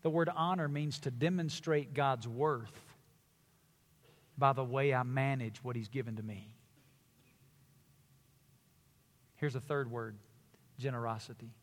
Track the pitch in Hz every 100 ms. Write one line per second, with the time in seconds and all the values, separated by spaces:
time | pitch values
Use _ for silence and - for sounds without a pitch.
0 | 160 160 160 - 170 185 151 147 151 139
1 | 139 120 156 180 160 - - 147 139 143
2 | 139 127 117 117 151 131 110 - - -
3 | _ _ _ _ _ _ _ _ _ _
4 | - - _ - 135 131 127 131 139 127
5 | 123 135 135 135 113 104 127 117 107 131
6 | 117 110 107 101 104 - _ _ - _
7 | _ _ _ _ - _ _ _ _ _
8 | _ _ _ _ _ _ _ _ _ _
9 | _ _ _ - 147 127 - 147 127 117
10 | 110 104 - - - - _ - 131 123
11 | 117 110 - 117 117 117